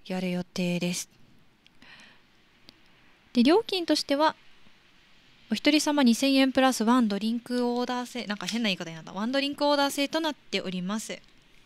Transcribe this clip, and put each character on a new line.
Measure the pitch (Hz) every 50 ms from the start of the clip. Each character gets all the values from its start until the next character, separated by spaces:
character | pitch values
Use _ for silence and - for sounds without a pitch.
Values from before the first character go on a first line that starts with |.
| -
や | - 185 185
る | 185 180
予 | 175 180 180
定 | _ - 190 180 175 175 175
で | 175 175 180
す。 | - - _ _ - - - - - - _ _ _ _ _ _ - - - - - - - - _ _ _ _ _ _ _ _ _ _ - - _ _ _ _ _ _ - _ _ _ _ -
で、 | 247
料 | 226 285 349 453 -
金 | - 392 370 330
と | - 302
し | - -
て | - 277
は、 | 285 311 302 - - - - - - - - - _ _ _ _ _ _ _ _ _ _ _ _ _ - -
お | 226
一 | - - 294
人 | 302 294
様 | - 302 294 294 269
二 | 233 226
千 | - 269 277 269
円 | 269 269 262
プ | - 269
ラ | 262 262
ス | 247 - 220
ワ | 226 254 262
ン | 233
ド | 202 202
リ | 196 214 226
ン | 233 233
ク | - - 247 247 240
オ | 240 240 247
ー | 247
ダ | 247 247 247 247
ー |
制、 | - - 240 -
な | 196 208
ん |
か | 202 180
変 | 180 208 240
な | 233
言 | 202 180
い |
方 | - - 165
に | 165
な | 160
っ | 160
た。 | -
ワ | - 190 214
ン | 240
ド | 262 277
リ | 285
ン | 285 285
ク | - 285
オ | 294 294
ー |
ダ | 285 277
ー | 277
制 | - 285 277
と | 269 311 320
な | 330 302 -
っ |
て | - - - - 190
お | - 190
り | 185 180 175
ま | 185 214 226
す。 | - - 190 - - - _ _ _ _ _ - -